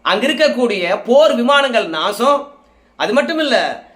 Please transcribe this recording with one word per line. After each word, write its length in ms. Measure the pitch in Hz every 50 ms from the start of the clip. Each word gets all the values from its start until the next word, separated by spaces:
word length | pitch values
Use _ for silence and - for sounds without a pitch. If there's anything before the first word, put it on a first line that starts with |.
| -
அங்க 240 | 151 180 202 233 277
இருக்கக்கூடிய 760 | 311 247 311 285 233 240 240 233 208 190 175 170 190 - -
போர் 320 | - 240 277 311 311 277
விமானங்கள் 520 | 233 233 254 285 285 277 262 240 220 202 170
நாசம். 640 | 165 156 160 190 208 208 233 269 285 277 277 - - - _ _ _ _ _ _ _
அது 180 | - 143 180 214
மட்டும் 260 | 269 294 - 330 311
இல்ல, 440 | 311 285 247 196 165 143 120 - - - -